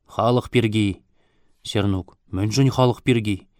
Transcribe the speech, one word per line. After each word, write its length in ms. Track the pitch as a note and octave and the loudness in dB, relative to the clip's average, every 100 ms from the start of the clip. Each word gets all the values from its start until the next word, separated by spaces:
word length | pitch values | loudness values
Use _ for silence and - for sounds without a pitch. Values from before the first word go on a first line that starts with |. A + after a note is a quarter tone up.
| _ | _
халық 460 | - A2+ B2 - | -2 2 0 0
бірге». 480 | B2 A2+ A2 G2+ F#2 _ _ _ _ _ _ | 0 2 2 0 -2 _ _ _ _ _ _
Сернук. 520 | - G#2+ G2+ F#2+ - _ _ | -6 -2 0 -2 -6 _ _
«Мін 220 | F#2+ G#2+ | -6 -2
жын 160 | B2 C3+ | 0 0
халық 320 | A#2+ B2+ A#2 | 2 0 0
бірге». 460 | - A#2 G#2+ F#2+ - | 0 0 -2 -6 -8